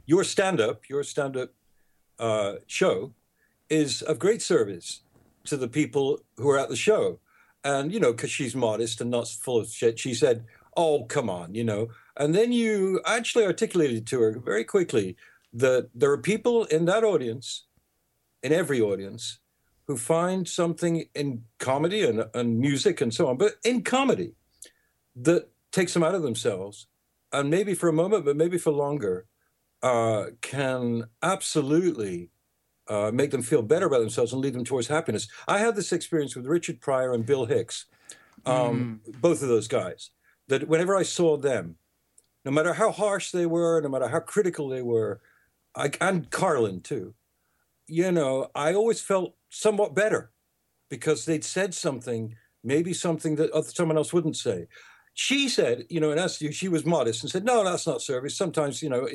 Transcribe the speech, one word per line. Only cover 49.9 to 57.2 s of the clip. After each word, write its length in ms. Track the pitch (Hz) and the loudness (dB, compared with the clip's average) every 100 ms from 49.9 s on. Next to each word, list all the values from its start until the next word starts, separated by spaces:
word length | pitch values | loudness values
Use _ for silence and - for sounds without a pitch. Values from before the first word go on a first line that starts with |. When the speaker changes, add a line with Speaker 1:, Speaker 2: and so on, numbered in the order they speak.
Speaker 1:
better 360 | 139 214 135 - _ _ _ _ _ - | 2 2 0 -4 _ _ _ _ _ -14
because 360 | 120 156 147 | -6 -2 -2
they'd 200 | 160 165 | 0 -4
said 300 | - 185 196 | -2 -2 -2
something, 640 | - 160 123 127 117 110 113 _ _ | -2 -4 -4 -4 -6 -6 -12 _ _
maybe 300 | 117 147 175 | -2 0 0
something 440 | 165 175 160 160 151 | -2 -2 -2 -2 0
that 140 | 156 | 0
oth-, 220 | 156 156 | 0 -2
someone 220 | - 165 156 | -2 0 2
else 160 | 147 | 2
wouldn't 240 | 175 160 120 | 0 0 -4
say. 320 | 123 92 85 - - - _ | -4 -4 -6 -18 -20 -20 _
She 340 | - - 277 269 | -6 -2 0 0
said, 360 | - 143 120 - | 2 2 0 -2
you 80 | 160 | 0
know, 120 | 151 | 0
and 80 | 147 | 2
asked 200 | 180 - | -2 -4
you, 120 | 151 | -8
she 160 | 147 190 | -6 -2
was 180 | 160 160 | 0 2
modest 360 | 165 117 - | 2 2 -2